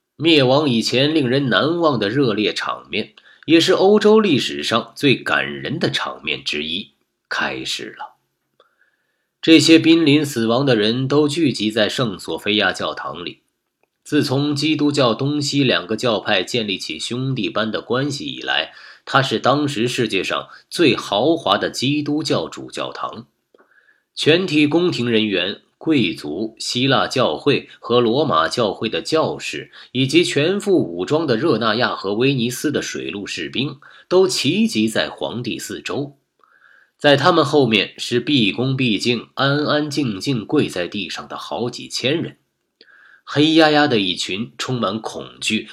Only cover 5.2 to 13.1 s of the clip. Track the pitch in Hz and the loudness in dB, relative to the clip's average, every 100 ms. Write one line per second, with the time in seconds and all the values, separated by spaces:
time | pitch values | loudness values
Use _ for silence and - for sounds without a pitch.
5.2 | - 73 69 71 73 156 135 135 69 65 | 0 -2 -2 -6 -8 -4 -4 -4 -6 -8
6.2 | 78 67 - 76 78 90 - _ _ _ | -8 -6 -6 -6 -6 -8 -10 _ _ _
7.2 | - - - - 127 - 110 - - _ | -10 -6 -6 -6 -8 -10 -10 -14 -18 _
8.2 | _ _ _ _ _ _ _ _ _ _ | _ _ _ _ _ _ _ _ _ _
9.2 | _ _ - 160 143 160 160 165 156 147 | _ _ 4 6 8 6 6 4 6 4
10.2 | 139 117 113 120 143 117 104 123 131 143 | 2 -2 0 2 2 2 2 0 0 2
11.2 | 147 151 147 113 107 110 101 - 120 87 | 2 2 0 0 -2 0 0 0 -4 -4
12.2 | - 80 101 104 95 87 85 73 78 | -8 -6 -2 0 0 0 -6 -6 -10